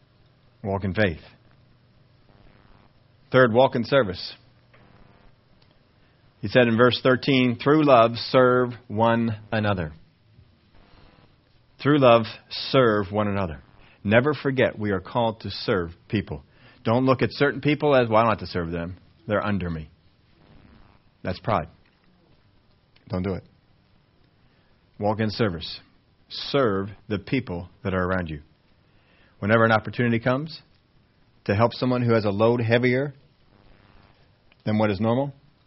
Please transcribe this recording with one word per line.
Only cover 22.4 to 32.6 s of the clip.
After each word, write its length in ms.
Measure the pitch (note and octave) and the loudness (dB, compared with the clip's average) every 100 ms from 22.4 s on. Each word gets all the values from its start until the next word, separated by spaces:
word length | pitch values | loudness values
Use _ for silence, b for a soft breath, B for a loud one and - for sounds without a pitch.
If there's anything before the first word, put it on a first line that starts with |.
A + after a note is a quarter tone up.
| _ _ _ _ _ _ - | _ _ _ _ _ _ -10
Don't 140 | F#2 | -6
do 120 | G2 | -4
it. 100 | F2 - _ _ _ _ _ _ _ _ _ _ _ _ _ _ - | -6 -10 _ _ _ _ _ _ _ _ _ _ _ _ _ _ -6
Walk 220 | G2+ G#2+ | -4 -2
in 100 | A2 | -2
service. 500 | - A2 E2 - - _ _ _ _ - | -2 -2 -4 -12 -16 _ _ _ _ -20
Serve 600 | - - C#3+ A#2+ F#2+ G2 G2+ - | -16 -4 0 0 -2 -6 -10 -10
the 100 | G2+ | -8
people 500 | - C3+ A#2+ F2 F2+ _ | -6 -6 -6 -10 -12 _
that 120 | G2 | -6
are 100 | F#2 | -4
around 260 | F2+ F#2 E2 | -2 -4 -6
you. 120 | D2+ - _ _ _ b b b b b b | -10 -16 _ _ _ b b b b b b
Whenever 240 | G2+ A2+ | 0 2
an 80 | A2+ | 2
opportunity 460 | A2 G#2+ G2 A#2+ A#2 | 0 -2 -4 -2 -2
comes 420 | B2+ C3 D#3 - _ _ _ _ _ _ _ _ | -2 -4 -6 -16 _ _ _ _ _ _ _ _
to 100 | - | -4
help 180 | G2+ A#2 | 0 0
someone 280 | - B2+ B2 | 0 -4 -2
who 100 | A#2+ | 0
has 120 | A2+ | 0
a 60 | G#2 | 0
load 300 | G2 A2+ A#2+ | 0 0 0